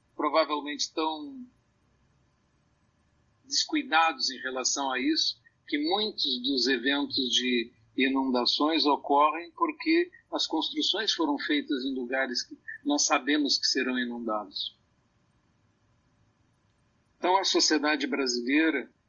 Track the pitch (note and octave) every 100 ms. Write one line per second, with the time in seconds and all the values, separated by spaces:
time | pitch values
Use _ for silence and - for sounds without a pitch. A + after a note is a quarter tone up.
0 | _ - D3 C#3 D3 D3 C#3+ D3 - -
1 | D#3+ D#3 D3 C3+ B2 _ _ _ _ _
2 | _ _ _ _ _ _ _ _ _ _
3 | _ _ _ _ - - - D#3+ B2+ D#3+
4 | D#3+ C3+ - B2+ C3 B2+ B2 C#3+ C#3 B2+
5 | C3+ D#3 - - _ _ - D3 D3+ G3
6 | G#3+ - C#3 B2 B2+ C3+ B2 B2+ C3 C#3+
7 | C3 C3 B2+ - B2+ A#2+ A#2 - _ -
8 | C3 C3+ C3+ B2 A#2 - D3+ D#3+ C#3+ C#3
9 | - C#3+ D3+ E3 E3+ - - - D#3 E3
10 | - - _ D#4+ - - - - - F#3
11 | G#3 - D#3 C#3 - D3 B2+ C#3 C3+ C3
12 | A#2+ C3 C3 B2 - - - - C#3+ D3
13 | - D3 B2+ D3+ C#3 - - C#3 B2+ B2+
14 | A#2+ A#2+ A2+ G#2+ F#2+ - - - _ _
15 | _ _ _ _ _ _ _ _ _ _
16 | _ _ _ _ _ _ _ _ _ _
17 | _ _ F3+ F#3+ F#3 F3 - D3+ D3 D3+
18 | C3+ B2 C3 A#2+ A#2+ D3 D#3+ C#3 - _